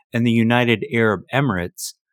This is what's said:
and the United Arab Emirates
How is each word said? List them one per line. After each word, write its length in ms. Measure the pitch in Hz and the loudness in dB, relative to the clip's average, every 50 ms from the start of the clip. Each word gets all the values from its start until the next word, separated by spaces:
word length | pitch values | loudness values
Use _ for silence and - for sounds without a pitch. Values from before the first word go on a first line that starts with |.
| _ _ - | _ _ -4
and 120 | 117 117 | -2 0
the 60 | 120 | 2
United 540 | 113 117 113 117 120 123 123 120 117 101 92 - - | 2 2 2 2 2 2 2 2 0 0 -2 -4 -2
Arab 300 | 117 113 110 101 90 - - - | 0 2 2 0 0 -4 -4 -4
Emirates 600 | 131 147 131 98 90 87 90 - - - - - _ _ _ | -2 -2 0 -2 -4 -4 -6 -10 -12 -14 -14 -14 _ _ _